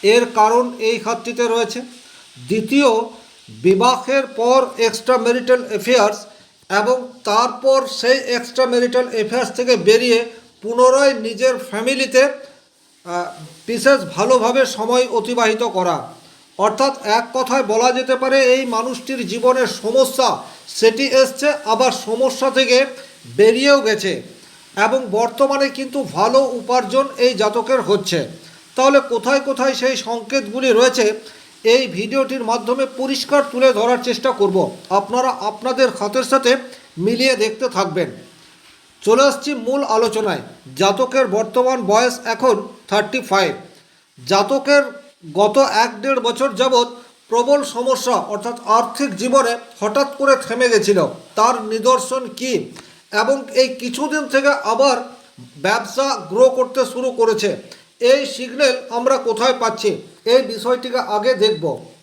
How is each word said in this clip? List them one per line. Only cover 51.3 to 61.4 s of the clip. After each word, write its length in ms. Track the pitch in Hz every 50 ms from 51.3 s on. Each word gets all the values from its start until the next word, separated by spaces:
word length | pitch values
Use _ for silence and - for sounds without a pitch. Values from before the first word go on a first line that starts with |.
| -
তার 200 | 214 214 240 247 233 214
নিদর্শন 600 | 214 220 226 196 247 262 254 254 - 254 262 254 214 - -
কি 140 | 247 262 240 160 127 - - - - - - - _ _ - 208
এবং 160 | 226 247 277 269 247 - - 254
এই 80 | 262 254 254 -
কিছুদিন 420 | 247 247 247 262 294 285 294 302 285 - -
থেকে 180 | 277 277 285 277 - - 208
আবার 260 | 226 240 269 277 247 240 240 - - - - - _ - 123 - - 147 139
ব্যবসা 420 | 185 214 233 226 - - 254 277 277 269 - 165 -
গ্রো 160 | 185 226 254 262
করতে 320 | 254 254 247 247 254 269 247
শুরু 240 | 247 - 247 254 254
করেছে, 380 | 247 226 226 226 214 - 208 202 156 - - - - - _ _ _ _ 233 240
এই 100 | 269 285 277 - -
সিগন্যাল 420 | 220 254 240 240 269 294 262 247 247 - - 226
আমরা 180 | 240 247 262 269
কোথায় 380 | 254 - 233 214 208 240 262 254 254
পাচ্ছি, 300 | 233 226 220 220 - 202 175 - - - - _ _
এই 160 | 220 240 262 262 247
বিষয়টিকে 480 | 226 220 - 240 254 247 247 254 233 254 - 208 208
আগে 160 | 208 208 262 247 185